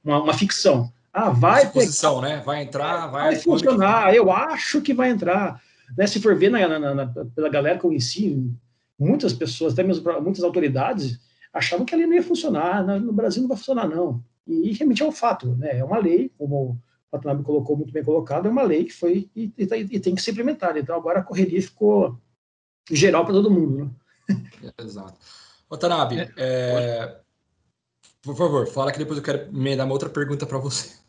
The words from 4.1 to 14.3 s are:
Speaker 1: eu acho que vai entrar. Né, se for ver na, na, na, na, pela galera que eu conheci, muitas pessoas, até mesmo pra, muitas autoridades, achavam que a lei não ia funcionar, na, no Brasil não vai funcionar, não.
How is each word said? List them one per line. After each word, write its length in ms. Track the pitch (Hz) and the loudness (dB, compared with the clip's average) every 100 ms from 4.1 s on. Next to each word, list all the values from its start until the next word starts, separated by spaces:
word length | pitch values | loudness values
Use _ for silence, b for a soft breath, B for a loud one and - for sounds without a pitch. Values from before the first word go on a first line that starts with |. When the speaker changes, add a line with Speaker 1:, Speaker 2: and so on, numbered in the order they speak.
| 226 | 6
Speaker 1:
eu 140 | 190 | 6
acho 500 | 190 294 285 - 294 | 2 0 -4 -2 -2
que 100 | 294 | 0
vai 180 | 247 254 | 0 2
entrar. 520 | 220 180 190 185 - b b b 127 | 0 0 0 -2 -6 b b b 0
Né, 80 | 202 | 0
se 100 | 202 | 2
for 160 | 214 | 2
ver 160 | 165 196 | 4 4
na, 160 | 233 180 | 4 2
na, 120 | 156 | 0
na, 140 | 143 | -2
na, 120 | 139 131 | -2 -4
pela 420 | - 120 - 156 | -8 -10 -4 -2
galera 300 | 143 143 190 | 0 0 0
que 80 | 175 | 0
eu 40 | |
conheci, 600 | 151 120 - 208 139 127 120 _ _ _ _ | 0 -2 -2 -2 -2 -4 -8 _ _ _ _
muitas 340 | 143 294 202 | 0 2 0
pessoas, 420 | 120 147 - 160 | -2 -6 -2 -2
até 100 | 127 | 0
mesmo 180 | 190 180 | 0 0
pra, 180 | 175 160 | -2 -2
muitas 220 | 160 190 | -4 -2
autoridades, 760 | 175 175 151 131 143 226 135 120 b b b | 0 0 0 0 -2 -2 -6 -8 b b b
achavam 340 | - - 180 247 | -6 -4 -2 -2
que 80 | |
a 40 | 330 | 0
lei 80 | 339 | 2
não 80 | |
ia 80 | 349 | 2
funcionar, 640 | 349 339 320 165 175 202 | 2 -2 0 0 0 0
na, 140 | 185 196 | 0 -2
no 140 | 233 | -2
Brasil 300 | 208 - 185 | 0 0 0
não 60 | 254 | -2
vai 80 | 240 | -4
funcionar, 320 | - 254 190 | -2 -2 -2
não. 360 | 160 175 120 - | -2 -4 -4 -10